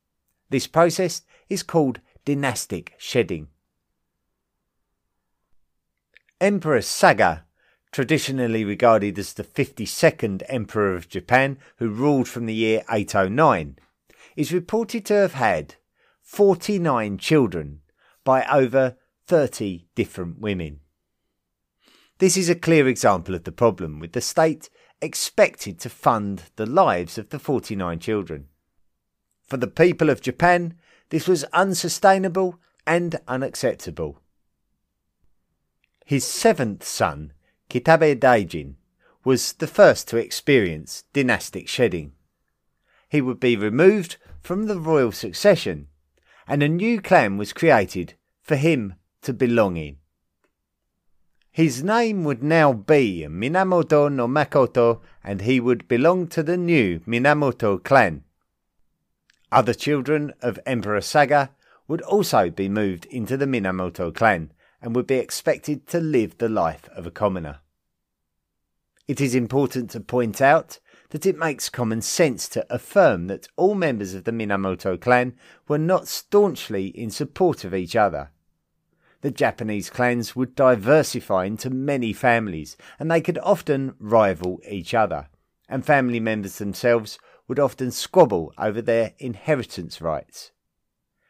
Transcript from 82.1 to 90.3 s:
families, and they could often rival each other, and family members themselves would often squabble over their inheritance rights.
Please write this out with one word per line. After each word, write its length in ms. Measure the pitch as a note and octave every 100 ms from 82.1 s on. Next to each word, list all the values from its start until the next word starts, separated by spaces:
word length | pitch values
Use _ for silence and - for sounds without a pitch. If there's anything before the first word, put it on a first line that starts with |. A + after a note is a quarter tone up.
families, 640 | G2+ B2+ A#2 G#2+ D#2+ D2+ - - -
and 100 | D#3
they 100 | E3
could 180 | F3+ E3+
often 580 | F3+ F#3 - C#3 C3+ -
rival 640 | G#2 A2+ G2+ F2+ F2+ F2 -
each 260 | G2+ E2
other, 340 | A#2 G2+ D2+ D2 _ _ _ _
and 160 | C3
family 360 | C#3 C#3+ B2 A#2
members 380 | A2 G#2+ G2 -
themselves 600 | G2+ F2+ A#2+ A#2+ G#2+ - _ _ -
would 100 | C3
often 320 | C#3 - B2+
squabble 640 | - - F#3 C#3+ F#2 D2+ -
over 240 | G#2+ G#2+
their 340 | A#2 A#2 A2 -
inheritance 840 | C3 G2+ - C#3+ G#2+ - E2 -
rights. 520 | D#2+ D2 -